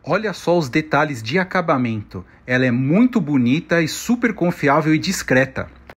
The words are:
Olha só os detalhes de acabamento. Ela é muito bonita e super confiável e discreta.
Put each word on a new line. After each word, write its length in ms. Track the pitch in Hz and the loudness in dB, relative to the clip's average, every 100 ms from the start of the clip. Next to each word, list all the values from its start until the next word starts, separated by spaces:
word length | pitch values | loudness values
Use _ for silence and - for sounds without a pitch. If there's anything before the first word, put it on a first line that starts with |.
Olha 280 | - 185 214 | -2 -2 -2
só 260 | 175 - 175 | -4 0 0
os 120 | 139 | 2
detalhes 520 | 151 156 143 151 131 | -2 0 0 0 -4
de 160 | 110 170 | -4 -2
acabamento. 880 | 185 185 170 139 123 110 104 95 - - - | -2 -2 0 0 0 -4 -8 -14 -16 -20 -4
Ela 180 | 127 127 | 0 2
é 60 | |
muito 480 | 120 135 175 254 233 | 2 2 4 4 2
bonita 640 | 147 143 120 151 - 170 | 0 2 2 0 0 0
e 60 | 156 | 0
super 460 | - - 240 240 | -4 -2 0 0
confiável 600 | 196 175 - 139 143 156 156 | 0 -2 0 2 2 2 0
e 40 | |
discreta. 720 | 156 196 - 131 131 - 85 - - - | 0 -6 2 2 2 -4 -12 -16 -20 -20